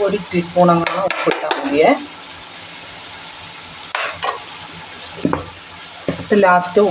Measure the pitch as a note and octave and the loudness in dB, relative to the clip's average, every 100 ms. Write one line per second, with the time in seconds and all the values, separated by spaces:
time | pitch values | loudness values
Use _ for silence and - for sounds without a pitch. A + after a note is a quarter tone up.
0 | G3+ G3 F3 F3 E3+ F3 F3+ E3+ E3+ F#3 | 0 0 0 -2 2 4 6 6 2 0
1 | F#3+ - - - D3+ - C#3 C#3+ E3+ D4 | -2 0 0 0 -2 -2 0 4 6 4
2 | - - - - - - - - - - | -2 -14 -16 -16 -16 -16 -16 -16 -16 -16
3 | - - - - - - - - - - | -16 -16 -16 -16 -16 -16 -16 -16 -8 -6
4 | - - - - - - - - - - | -6 -2 -2 -4 -8 -14 -14 -14 -14 -14
5 | - - - - - - - - - - | -14 -2 0 0 -4 -14 -18 -16 -16 -8
6 | - - - G#3 F#3+ F3+ F3 - G3+ | -6 -6 2 6 8 6 4 4 4